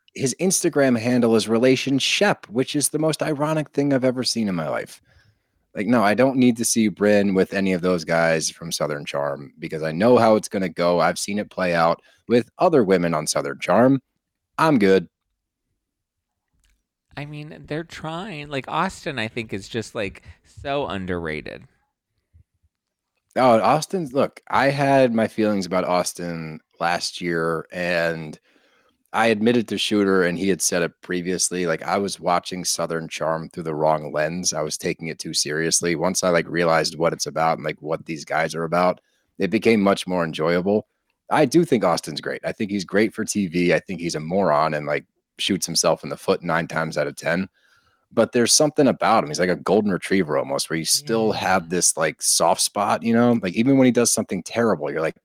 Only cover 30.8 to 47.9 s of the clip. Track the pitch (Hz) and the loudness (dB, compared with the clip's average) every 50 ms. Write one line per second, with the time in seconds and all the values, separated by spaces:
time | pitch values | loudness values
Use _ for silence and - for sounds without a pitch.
30.8 | 85 82 - _ - - 92 90 85 90 90 87 - - 87 90 90 85 80 80 | -2 -4 -6 _ -10 -8 -6 -6 -4 -4 -4 -2 -4 -4 -2 -2 -2 -2 -2 -2
31.8 | - - 90 101 101 95 - - 80 90 87 87 - - - 92 85 - - - | -2 -2 -2 -2 -2 -4 -6 -4 -2 0 0 0 -2 -4 -8 -6 -6 -4 -4 -4
32.8 | 85 82 82 82 80 80 - - 78 78 80 80 82 78 - 90 82 80 78 76 | -4 -4 -4 -6 -6 -8 -8 -4 -2 -2 -2 -2 -4 -8 -10 -8 -8 -6 -4 0
33.8 | 78 78 78 76 76 71 71 76 76 78 82 90 90 - 80 78 76 76 - - | 0 2 2 0 -2 -4 -2 -2 -2 -2 -2 -4 -4 -4 -4 -4 -4 -6 -6 -6
34.8 | - 87 82 - 80 80 76 - - 80 76 - - 71 76 78 82 82 82 - | -6 -6 -6 -6 -8 -10 -10 -10 -10 -8 -6 -4 -4 -4 -4 -2 -2 -2 -2 0
35.8 | 90 87 85 73 80 92 95 - - 92 87 85 78 78 - 85 87 82 80 82 | 0 -2 -2 0 -2 -2 -2 0 0 2 2 2 0 0 -2 0 2 2 2 2
36.8 | 80 87 85 73 82 82 78 76 - - 71 78 80 80 80 60 67 78 78 - | 2 0 -2 -2 -2 0 0 -2 -6 -6 -4 0 0 0 0 -2 -4 -6 -8 -8
37.8 | 73 76 80 - - - 82 73 71 - 69 78 80 80 78 80 82 82 85 87 | -8 -8 -8 -8 -8 -10 -12 -12 -8 -4 -2 -2 -2 -2 -4 -6 -6 -2 0 0
38.8 | 90 90 87 - _ _ _ _ _ _ _ - 92 95 90 110 - 113 113 107 | 2 2 0 -2 _ _ _ _ _ _ _ -4 -2 -2 0 0 2 4 4 4
39.8 | 98 98 98 - - - 92 90 85 82 76 76 78 82 87 87 87 98 104 107 | 4 4 2 2 -2 -4 -2 -2 -2 -2 -4 -2 -2 0 0 0 0 0 0 0
40.8 | - _ _ _ _ _ _ _ _ - - 131 156 127 - - 175 - 139 113 | -2 _ _ _ _ _ _ _ _ -2 0 2 2 4 4 2 2 4 2 2
41.8 | 95 90 82 76 - - 76 71 - 69 67 - - - 80 - 113 95 101 104 | 2 2 0 0 -2 -6 -10 -8 -8 -8 -8 -8 -8 -8 -6 -6 -6 -4 -4 -6
42.8 | 87 - - 98 110 104 - - 110 90 - 104 101 87 78 87 87 87 82 76 | -4 -2 0 2 2 0 0 -4 -8 -4 -2 -2 -2 -2 0 0 2 2 2 0
43.8 | - - 95 85 82 85 78 78 78 78 87 98 98 85 76 73 78 78 76 76 | 0 -4 -8 -8 -6 -6 -6 -6 -6 -2 -2 0 2 2 2 2 2 0 -2 -4
44.8 | 76 71 73 71 - _ _ _ _ _ _ - - - 101 87 - - 85 - | -4 -4 -4 -4 -6 _ _ _ _ _ _ -8 -4 -2 -2 -2 -4 -4 -2 0
45.8 | - 85 80 - - 71 71 - - - 95 - - 87 80 82 82 76 - 80 | 2 2 0 0 -2 -8 -12 -6 -2 -2 -2 -2 -2 -2 -2 -2 -2 -2 -4 -4
46.8 | 80 80 82 82 73 71 71 - - 78 82 90 95 95 _ _ _ _ _ _ | -4 -4 -2 -4 -4 -4 -6 -6 -4 -2 -2 -2 -2 -6 _ _ _ _ _ _
47.8 | _ _ | _ _